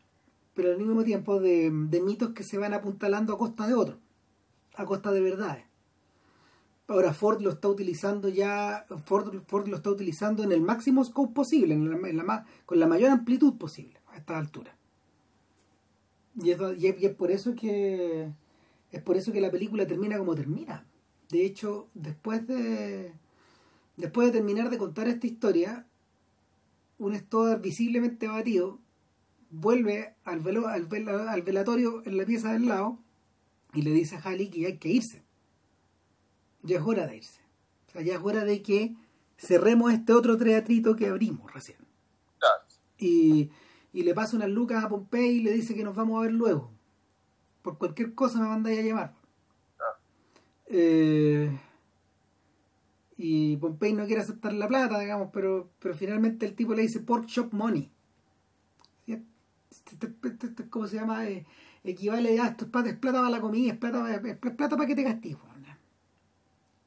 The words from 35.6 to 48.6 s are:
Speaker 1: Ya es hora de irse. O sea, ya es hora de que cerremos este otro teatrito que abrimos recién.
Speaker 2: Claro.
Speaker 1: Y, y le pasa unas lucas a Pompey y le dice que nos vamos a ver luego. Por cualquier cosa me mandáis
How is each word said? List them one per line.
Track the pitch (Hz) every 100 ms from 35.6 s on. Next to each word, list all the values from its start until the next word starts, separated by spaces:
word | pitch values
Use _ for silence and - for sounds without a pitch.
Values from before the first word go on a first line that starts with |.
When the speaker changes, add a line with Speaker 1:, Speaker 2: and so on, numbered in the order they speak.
| _ _ _ _ _ _ _ _ _ _
Speaker 1:
Ya | 156 180
es | 156
hora | 208 156
de | -
irse. | - - _ _ _ _ _
O |
sea, | 175
ya | 160
es | 185
hora | 196 214 208
de | 202
que | 202 202 226 - _ _ _ -
cerremos | - 175 202 233 233
este | 226 -
otro | 233 226 226
teatrito | 226 220 220 226 226 220
que | 202
abrimos | 190 226 - -
recién. | 135 - - - _ _ _ _ _
Speaker 2:
Claro. | 131 101 - _ _ -
Speaker 1:
Y, | 185 170 160 151 147 - - _ _
y | 185
le | 175
pasa | 175 220 226
unas | 202
lucas | 208 240 226
a | 220
Pompey | 202 - 240 240 240
y |
le | 220
dice | 226 220
que | 214
nos | 202 196
vamos | 220 220
a |
ver | 226
luego. | 226 226 151 - - _ _ _ _ _ _ _ _
Por | 180 151
cualquier | 175 156 233
cosa | - 262 226
me | 220
mandáis | 220